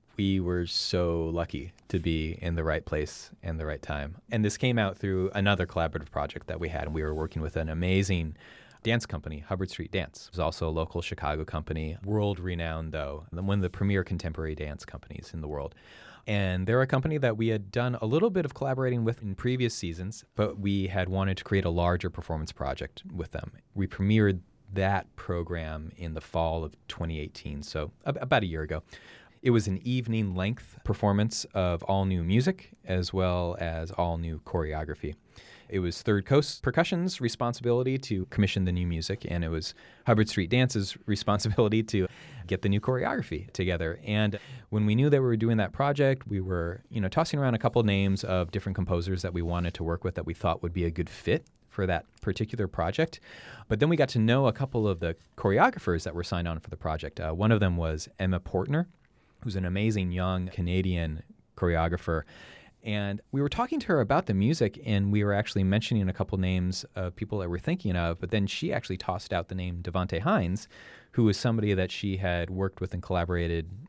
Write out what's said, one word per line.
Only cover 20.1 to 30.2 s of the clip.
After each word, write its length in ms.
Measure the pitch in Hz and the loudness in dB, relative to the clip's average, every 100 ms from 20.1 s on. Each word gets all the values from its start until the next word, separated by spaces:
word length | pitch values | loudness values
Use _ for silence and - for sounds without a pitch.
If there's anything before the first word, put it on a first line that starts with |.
| 113 - - | -10 -8 -2
but 220 | 104 90 | -2 0
we 280 | 101 98 95 | 0 2 0
had 240 | 95 90 | 0 0
wanted 260 | 92 95 95 | 0 0 0
to 80 | |
create 220 | - 98 90 | 2 2 2
a 40 | |
larger 380 | 85 87 87 90 | 2 4 2 0
performance 420 | - - 80 78 | -6 -6 -6 -6
project 520 | - 67 65 71 - 190 | -6 -6 -4 -8 -10 -12
with 200 | - 80 | -8 -6
them. 200 | 80 - - _ | -6 -10 -12 _
We 120 | - 95 | -4 -4
premiered 540 | - 98 110 104 92 - _ - | 0 4 6 6 4 -4 _ -8
that 420 | 95 95 98 - - | 0 2 2 -2 -10
program 760 | - 87 82 85 80 78 78 - | -6 -4 -4 -4 -6 -8 -10 -10
in 160 | 85 | -8
the 80 | 80 | -8
fall 420 | - 82 82 82 | -4 0 0 0
of 100 | 78 - - | -4 -10 -16
twenty 320 | - 82 80 | -8 -6 -4
eighteen, 420 | 76 - 76 71 | -8 -10 -10 -10
so 300 | 73 78 76 - - | -8 -6 -6 -6 -8
ab-, 100 | 143 | -6
about 200 | 131 135 | 0 0
a 40 | 98 | 0
year 160 | 80 | -4
ago. 200 | 76 78 - - - - - _ | -4 -6 -8 -18 -20 -20 -20 _
It 80 | 127 | 2
was 180 | 117 104 | 4 2
an 180 | 92 120 | -2 -2
evening 480 | 127 117 113 | -2 0 0